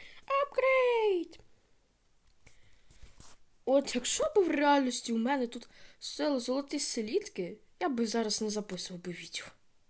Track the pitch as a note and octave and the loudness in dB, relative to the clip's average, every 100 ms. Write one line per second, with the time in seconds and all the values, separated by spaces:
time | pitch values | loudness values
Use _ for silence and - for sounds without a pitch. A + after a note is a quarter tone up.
0 | - - - C#5 C#5+ - C5 C5 B4 A#4 | -16 -16 -4 -2 0 0 2 4 2 2
1 | G#4+ F4+ D#4+ - - - _ _ _ _ | 2 0 -4 -12 -20 -20 _ _ _ _
2 | _ _ _ _ - - - - - - | _ _ _ _ -20 -20 -20 -20 -20 -20
3 | - - - - - _ - C#4 C#4 B3 | -20 -14 -14 -14 -20 _ 2 2 2 -2
4 | A#3+ - D#5 G#4+ E4+ D#4 C#4+ C#4+ B3+ B3 | 0 0 2 2 2 2 4 4 4 0
5 | - A3+ A#3 C#4 A#3+ A#3+ - - - - | 0 0 0 0 -2 -8 -16 -18 -20 -6
6 | - - D4+ C4+ A#3 C4 C#4 D4 - - | -2 0 0 0 0 -2 -4 2 2 2
7 | G#3+ E4+ - - F3 G#3 - _ F4 A#3 | -2 -4 -4 -6 -8 -10 -20 _ -2 2
8 | A3+ A#3 G#3+ G3+ G#3+ G#3 G3+ F3+ - F3 | 2 2 4 2 2 -2 -2 -6 -6 -6
9 | F3+ E3 E3+ - - - - _ | -12 -12 -8 -8 -8 -16 -20 _